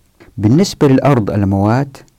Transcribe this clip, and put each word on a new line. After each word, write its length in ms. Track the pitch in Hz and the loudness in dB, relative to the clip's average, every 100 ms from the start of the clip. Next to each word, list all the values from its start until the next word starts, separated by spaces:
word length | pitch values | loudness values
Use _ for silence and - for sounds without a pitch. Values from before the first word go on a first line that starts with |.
| _ _ - - | _ _ -18 -4
بالنسبة 500 | 104 147 202 - 147 | 0 2 0 0 2
للأرض 420 | 131 139 123 101 | 2 2 0 -2
الموات، 640 | 104 98 98 104 123 143 - - | -2 -2 0 0 -2 -4 -12 -20